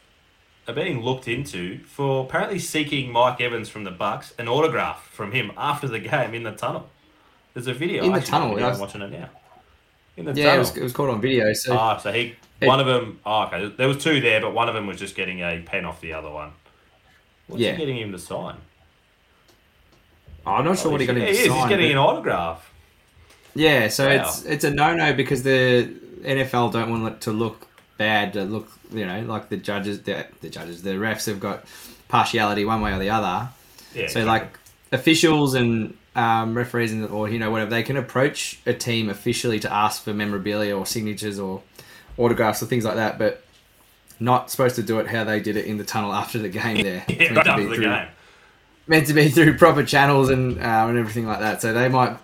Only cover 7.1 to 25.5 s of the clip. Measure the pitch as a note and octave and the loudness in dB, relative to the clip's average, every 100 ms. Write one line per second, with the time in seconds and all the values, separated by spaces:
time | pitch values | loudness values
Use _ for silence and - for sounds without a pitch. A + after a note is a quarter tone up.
7.1 | _ _ _ _ - B2 A#2+ F3 G3+ F3+ | _ _ _ _ -12 -8 -4 -4 0 0
8.1 | F#3+ C3 D3+ C3+ G#2 B2 B2+ G2 G2+ G2 | 0 0 -2 0 0 -2 -2 -6 -10 -12
9.1 | D#2+ - - _ - _ _ _ _ _ | -12 -16 -18 _ -20 _ _ _ _ _
10.1 | - D#3 C#3+ C#3+ C#3 B2 - B2+ B2+ C#3 | -12 -6 2 4 4 2 -2 -6 -2 -2
11.1 | A2 B2 B2+ G#2+ G#2 - B2 - - G2+ | 0 2 2 2 0 0 2 2 0 -2
12.1 | A2+ A#2+ - _ - C3 C3+ C3 B2 A#2 | -2 -4 -8 _ 0 4 4 4 0 -2
13.1 | F2 G#2 G#2+ G#2 F2 G#2 - C3 C#3 E3 | -10 -2 0 0 -4 -8 -2 0 0 0
14.1 | C#3+ A#2+ A2 G#2+ G#2+ A#2 A2 G2+ F2+ G2 | 2 2 2 0 0 -2 -2 -6 -8 -10
15.1 | - F#2 F#2 F2 E2+ E2+ G2 F2 D#2 D#2+ | -8 -8 -6 -6 -6 -6 -8 -8 -10 -12
16.1 | D#2 D2+ D2+ D2+ D#2 _ _ _ _ _ | -12 -10 -12 -14 -18 _ _ _ _ _
17.1 | _ _ _ - G#2 A2 F3+ D3 B2 G#2+ | _ _ _ -12 -2 -2 0 -4 -6 -8
18.1 | F2+ - F2+ F2 - - _ _ _ _ | -10 -10 -10 -10 -14 -20 _ _ _ _
19.1 | _ _ _ _ _ _ _ _ _ _ | _ _ _ _ _ _ _ _ _ _
20.1 | _ - - - G#2 D3+ F#3+ D#3+ C#3+ B2 | _ -20 -12 -2 0 2 2 0 0 0
21.1 | A#2+ G#3 G3+ A3+ - B2+ G3 D#3+ C#3 - | 0 2 2 4 2 2 2 4 4 4
22.1 | - - F#2 E2+ E2 - - _ _ _ | 2 -2 -2 -2 -8 -14 -20 _ _ _
23.1 | _ - - - C#3 D#3 C3+ G#2+ - C#3 | _ -20 -20 -12 2 4 6 4 2 4
24.1 | C3+ - - - D3 D#3 C#3+ D#3 E3+ D3+ | 4 2 -4 -4 -2 0 2 2 2 2
25.1 | C3+ C3 C3+ C3 | 2 0 0 2